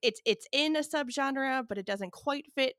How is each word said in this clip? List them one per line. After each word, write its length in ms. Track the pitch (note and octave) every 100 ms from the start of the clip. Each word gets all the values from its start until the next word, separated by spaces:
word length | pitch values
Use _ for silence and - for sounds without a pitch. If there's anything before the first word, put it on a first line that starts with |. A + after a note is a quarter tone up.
it's, 180 | A#3+ -
it's 240 | - G#3+ -
in 240 | C4+ D4+
a 60 | D#4
subgenre, 840 | D4+ D4+ B3+ C4 C#4 C4+ C4+ C4 A#3
but 100 | G3+
it 80 | F#3+
doesn't 240 | G3+ F#3+
quite 340 | - - C#4+ - -
fit 180 | C4